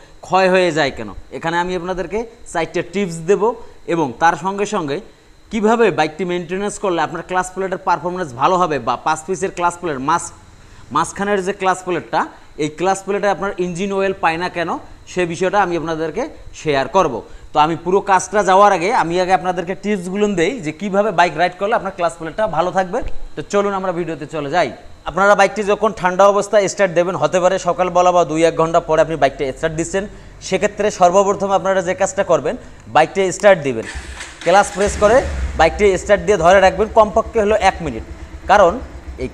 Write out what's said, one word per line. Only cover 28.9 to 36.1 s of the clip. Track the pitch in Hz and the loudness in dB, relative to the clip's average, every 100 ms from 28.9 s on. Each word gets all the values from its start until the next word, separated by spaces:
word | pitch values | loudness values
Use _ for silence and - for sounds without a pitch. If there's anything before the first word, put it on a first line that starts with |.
| 156 156 | 2 2
আপনি | 160 | 2
বাইকটা | 139 - 139 123 | 0 0 -6 -4
start | 160 160 | -4 -4
দিচ্ছেন, | 165 190 208 - - - - | -4 -4 -6 -12 -20 -16 -4
সেক্ষেত্রে | 190 202 - 208 - | -2 -2 0 -2 4
সর্বপ্রথম | 180 190 196 196 196 190 | 4 6 2 0 0 0
আপনারা | 185 190 175 | 2 0 -2
যে | 185 | -2
কাজটা | 190 196 190 | -2 -2 0
করবেন, | 156 143 247 - - - 131 | 0 0 -6 -12 -20 0 2
বাইকটা | 160 190 190 170 | 4 2 -2 2
start | 202 185 139 | 4 4 2
দিবেন, | 113 107 - - - - - 165 | -4 -6 -12 -14 -16 -16 -6 2
class | 190 196 185 | 4 2 0
press | 202 - | -2 2
করে | 208 254 277 - - - | 4 4 2 -4 -4 2
বাইকটি | 160 - 208 180 | 2 4 2 2
start | - | 2